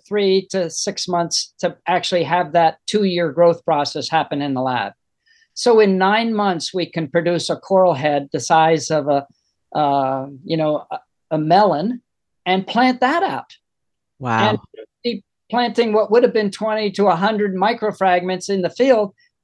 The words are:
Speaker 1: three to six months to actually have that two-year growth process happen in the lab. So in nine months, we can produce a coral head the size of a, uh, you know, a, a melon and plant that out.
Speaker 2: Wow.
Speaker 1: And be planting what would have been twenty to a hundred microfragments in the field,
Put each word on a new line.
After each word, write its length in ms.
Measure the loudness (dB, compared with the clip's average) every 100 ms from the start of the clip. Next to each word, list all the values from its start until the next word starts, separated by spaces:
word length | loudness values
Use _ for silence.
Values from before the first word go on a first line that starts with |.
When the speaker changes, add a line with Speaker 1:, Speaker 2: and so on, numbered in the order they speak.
| _
Speaker 1:
three 400 | -2 2 0 0
to 200 | -4 -4
six 380 | -6 -8 -6 -4
months 460 | -2 -2 -4 -6 _
to 180 | -6 -6 -2
actually 360 | -2 0 -2
have 300 | 0 -2 0
that 260 | 2 2 0 -4
two-year 440 | 0 0 0 -2
growth 320 | 4 4 4
process 460 | 0 -2 -2 -6 -2
happen 320 | -2 -2 -4
in 120 | -4
the 80 | -4
lab. 320 | -2 -4 -6 -10 _ _ _ _ _
So 260 | -4 4 6
in 180 | 6 4
nine 360 | 2 2 0
months, 400 | 0 0 -2 -6
we 120 | -6 -6
can 200 | -6 -2
produce 420 | 0 0 -2 -4
a 60 | -6
coral 380 | 0 2 4
head 340 | 2 0 -2 -4
the 80 | -8
size 500 | 0 4 4 2 0
of 160 | -2 0
a, 180 | -2 -2 _ _ _ _
uh, 540 | -2 0 0 -2 -4 -8 -14
you 140 | -6 -2
know, 280 | -2 -2 -6
a, 80 | -14 -14 _ _
a 60 | -4
melon 640 | 2 4 4 2 -2 -6 _ _ _ _ -2
and 220 | -2 0
plant 320 | 0 0 2
that 240 | 0 0
out. 300 | -2 -6 -12 -20 _ _ _ _ _ _
Speaker 2:
Wow. 300 | -2 0 2
Speaker 1:
And 100 | 0 -8 -20 -20 _
be 200 | -8 -8 -12 _ _
planting 440 | -2 -2 0 0
what 180 | 2 2
would 120 | 4
have 100 | 4
been 180 | 2 -2
twenty 400 | -4 -4 -2 -4
to 160 | 0 2
a 80 | 2
hundred 400 | 0 0 -2 0
microfragments 960 | -2 0 -4 0 2 2 0 -6 -4
in 120 | -4
the 80 | -4
field, 440 | 0 2 2 0 -8 _ _